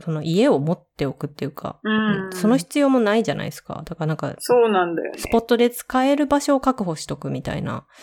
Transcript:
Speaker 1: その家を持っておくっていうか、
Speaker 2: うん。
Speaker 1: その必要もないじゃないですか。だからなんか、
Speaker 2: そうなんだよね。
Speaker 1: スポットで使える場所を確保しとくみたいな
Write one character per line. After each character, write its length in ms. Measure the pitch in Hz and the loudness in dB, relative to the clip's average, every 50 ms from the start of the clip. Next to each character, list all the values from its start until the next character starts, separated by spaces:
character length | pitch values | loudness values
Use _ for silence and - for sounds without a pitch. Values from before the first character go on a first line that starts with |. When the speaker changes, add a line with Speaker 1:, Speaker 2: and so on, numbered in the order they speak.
Speaker 1:
そ 100 | - - | -8 -6
の 100 | 160 156 | -6 -4
家 280 | 151 160 165 190 233 294 | -2 0 2 4 4 4
を 100 | 233 143 | 4 4
持 140 | 143 156 180 | 2 0 -2
っ 140 | - _ _ _ - | -4 _ _ _ -4
て 80 | 143 | -4
お 80 | 139 131 | -4 -4
く 140 | - - 139 | -6 -8 -10
っ 20 | |
て 160 | - - 143 | -8 -6 -8
い 20 | 139 | -8
う 20 | |
か、 280 | - - - - - _ - | -8 -8 -10 -10 -10 _ -4
Speaker 2:
う 460 | 214 214 220 220 214 202 196 190 190 | -2 0 0 0 0 0 -2 -4 -6
ん。 40 | 185 | -6
Speaker 1:
そ 140 | 185 180 214 | 0 2 4
の 100 | 247 269 | 4 4
必 220 | 269 - - 294 | 2 0 0 2
要 100 | 285 277 | 2 4
も 100 | 269 254 | 4 4
な 160 | 226 202 208 | 4 4 2
い 80 | 233 214 | 2 2
じ 80 | - | 0
ゃ 40 | - | -2
な 80 | - - | -4 -4
い 40 | - | -8
で 40 | |
す 100 | - - | -10 -12
か。 220 | - - - - 160 | -12 -14 -12 -12 -12
だ 100 | - 165 | -12 -8
か 80 | - 160 | -4 -2
ら 40 | 156 | -2
な 60 | 160 | -2
ん 20 | - | -2
か、 180 | - 139 - - | -4 -6 -8 -6
Speaker 2:
そ 280 | - - 240 247 233 226 | 0 2 4 4 6 4
う 20 | |
な 160 | 208 185 180 | 4 2 2
ん 100 | 175 170 | 0 0
だ 100 | 160 - | -4 -4
よ 60 | - | -6
ね。 80 | - - | -6 -8
Speaker 1:
ス 100 | - - | -6 0
ポ 80 | - 226 | 0 0
ッ 40 | |
ト 160 | 226 - 247 226 | 2 2 2 4
で 120 | 240 240 | 4 2
使 360 | 240 - - - - 254 262 | 0 -2 -10 -4 -2 0 2
え 100 | 269 285 | 2 2
る 120 | 285 302 269 | 2 2 2
場 140 | 285 285 | 2 0
所 140 | 285 - 285 | 2 2 2
を 40 | 269 | 2
確 240 | 269 269 254 254 208 | 2 0 0 0 -2
保 120 | 175 160 | -6 -6
し 100 | 151 - | -8 -6
と 100 | - 151 | -10 -10
く 140 | 135 - 143 | -8 -6 -8
み 120 | 139 127 | -6 -6
た 140 | 127 - - | -6 -6 -6
い 60 | 151 | -6
な 240 | - - 113 - - _ _ - | -6 -6 -8 -8 -10 _ _ -20